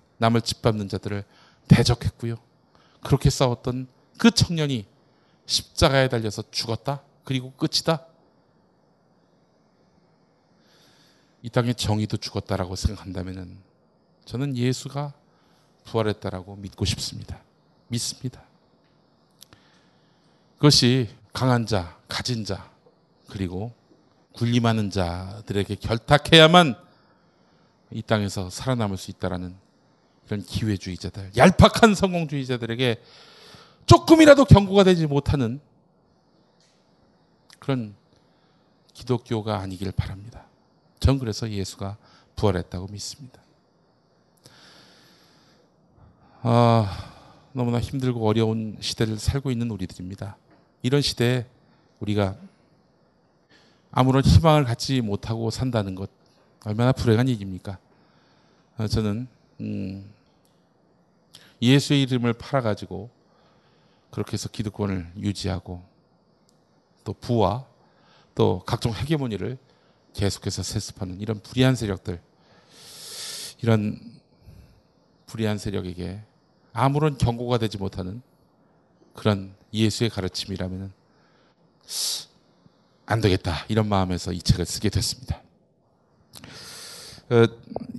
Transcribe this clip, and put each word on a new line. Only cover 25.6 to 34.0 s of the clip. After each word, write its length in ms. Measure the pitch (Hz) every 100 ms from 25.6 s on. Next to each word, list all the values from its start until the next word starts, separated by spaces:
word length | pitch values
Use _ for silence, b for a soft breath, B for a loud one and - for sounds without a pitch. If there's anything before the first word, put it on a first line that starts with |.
| 98 101
결탁해야만 1000 | - 117 - 147 - 165 156 180 160 110 - b b b _ _ _ _ _ _ _
이 120 | 113
땅에서 480 | - 110 101 101 90
살아남을 460 | - 131 123 104 95
수 120 | -
있다라는 460 | 92 92 90 90 92 _ _ _ _ _ _ -
이런 140 | 104
기회주의자들, 880 | - - 113 98 - 87 98 - 98 104
얄팍한 600 | 165 180 - - 226 196
성공주의자들에게 1040 | 196 175 160 147 127 123 113 117 127 110 B B B B B B B B -
조금이라도 600 | 349